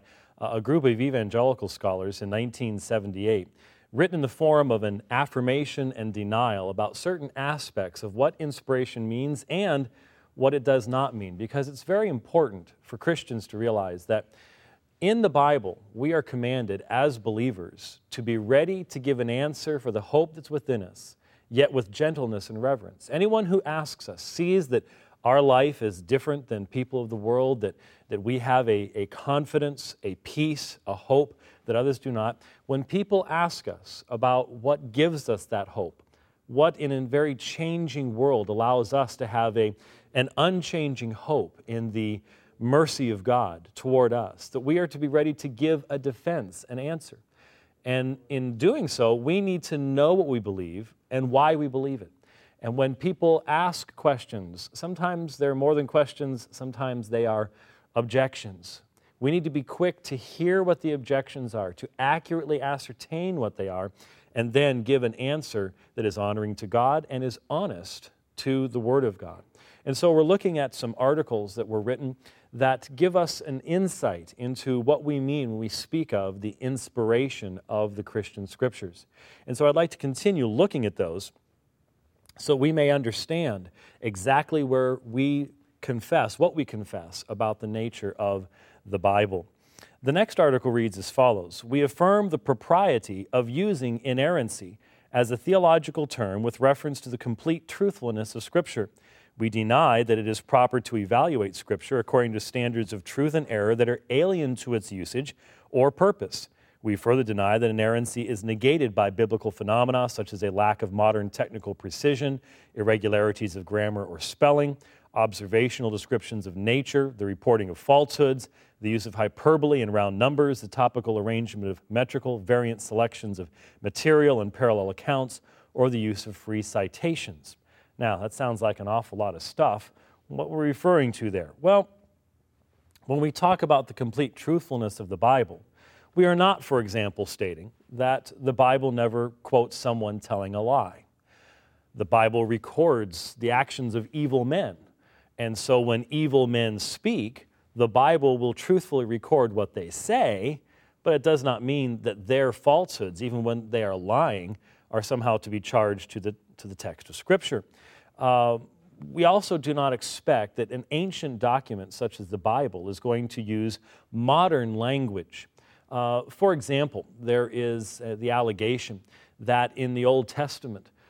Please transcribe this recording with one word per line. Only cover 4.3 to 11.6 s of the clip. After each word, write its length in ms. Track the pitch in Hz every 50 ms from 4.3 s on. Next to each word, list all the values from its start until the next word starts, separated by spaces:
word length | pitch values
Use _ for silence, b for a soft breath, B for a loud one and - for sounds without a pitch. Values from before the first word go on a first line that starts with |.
| - - 160 156 151 151 143 131
of 120 | 113 107 107
an 200 | 104 101 104 - _
affirmation 800 | 120 127 143 - - 131 123 127 131 147 147 139 - 147 135 131
and 220 | 131 117 110 110 98
denial 560 | 104 104 101 107 113 123 120 104 98 92 95
about 260 | 98 101 104 101 -
certain 360 | - - 175 185 165 143 135 -
aspects 680 | 135 139 143 151 143 - - - 104 95 90 - -
of 140 | - 104 95
what 180 | 113 135 160 - -
inspiration 680 | 160 147 131 - - - 135 127 131 - - 120 113 110
means 360 | 113 123 135 147 147 123 - -
and 400 | 151 185 208 185 147 139 135 117 b b b b b b b b b
what 180 | - 127 135 147
it 100 | 143 117
does 240 | 139 135 131 101 120
not 260 | 127 131 139 123 117
mean, 220 | 110 101 92 87
because 320 | 87 113 110 - 143